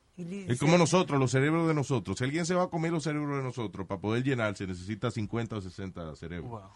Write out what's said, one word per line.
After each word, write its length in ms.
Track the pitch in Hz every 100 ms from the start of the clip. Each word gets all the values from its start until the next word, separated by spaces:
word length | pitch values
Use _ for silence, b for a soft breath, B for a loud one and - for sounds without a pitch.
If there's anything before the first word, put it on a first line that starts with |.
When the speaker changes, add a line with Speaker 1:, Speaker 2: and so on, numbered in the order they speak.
| _ -
Speaker 1:
Y 60 |
Speaker 2:
Es 60 | 170
Speaker 1:
dice 280 | 196 185 131
Speaker 2:
como 180 | 143 175
nosotros, 400 | 160 180 147 139
los 120 | 127
cerebros 360 | 131 143 160 165
de 80 |
nosotros. 440 | 151 131 131 92 95
Si 60 |
alguien 220 | 127 156 165
se 80 |
va 100 | 180
a 40 | 180
comer 240 | 175 160
los 100 | 165
cerebros 340 | 160 147 147 139
de 40 |
nosotros, 440 | 131 123 107 92 92
para 140 | 98
poder 220 | 101 117
llenarse 420 | 135 123 107 98 95
necesita 440 | 90 92 107 123
cincuenta 460 | 110 104 117 117 107
o 40 |
sesenta 540 | 92 92 95 87 82
cerebros. 360 | 71 82 87 123
Speaker 3:
Wow. 120 | 113 98